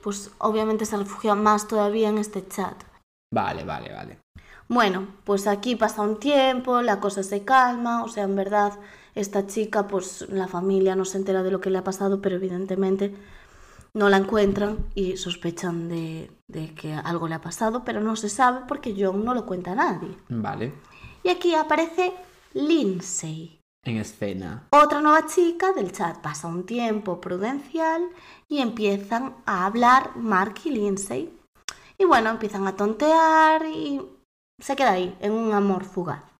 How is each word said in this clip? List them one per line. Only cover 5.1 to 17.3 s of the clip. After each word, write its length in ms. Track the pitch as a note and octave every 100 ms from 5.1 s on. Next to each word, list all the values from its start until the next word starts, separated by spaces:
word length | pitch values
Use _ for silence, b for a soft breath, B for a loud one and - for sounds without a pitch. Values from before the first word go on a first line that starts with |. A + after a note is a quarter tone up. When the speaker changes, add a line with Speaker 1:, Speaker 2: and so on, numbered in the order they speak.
| -
Speaker 1:
pues 220 | - G3+ G3+
aquí 300 | G3+ A#3 A#3
pasa 260 | A3 A3
un 160 | G#3 G#3+
tiempo, 640 | C4+ C#4+ C4 B3+ B3+ B3
la 160 | A#3+ G3
cosa 240 | G3+ G3
se 220 | G3 G3+
calma, 580 | G3+ C4 B3+ A#3+ A#3+ A#3
o 60 | A3+
sea, 160 | G#3+
en 100 | G3
verdad, 380 | G3 G3 G#3 G3+ G3+ B B B
esta 320 | - G3 G3+ G3
chica, 400 | - G#3+ A3 G3+
pues, 400 | G3 F#3 - -
la 180 | F#3+ F#3
familia 480 | F#3 F#3 G3 F#3+ F#3+
no 80 |
se 140 | F#3 G3
entera 240 | F#3+ F#3+
de 60 | F#3
lo 80 | F#3+
que 100 | F#3+
le 80 | F#3+
ha 60 |
pasado, 360 | F#3 G3 G3 G3
pero 120 | G3 F3+
evidentemente 800 | F#3+ F3+ F#3+ F#3 F#3+ G3 G3+ G3+ B B B B B B B
no 140 | A3 G3+
la 80 | G3
encuentran 640 | G3 A3 G3+ G3 G3+ G#3+ -
y 220 | - F#3 F#3
sospechan 720 | F3+ F3 F3 E3+ F3+ E3+ E3+
de, 420 | E3+ E3 D#3+ - - _
de 260 | - D#3+
que 180 | - D3+
algo 340 | D#3 D#3 E3+
le 60 | E3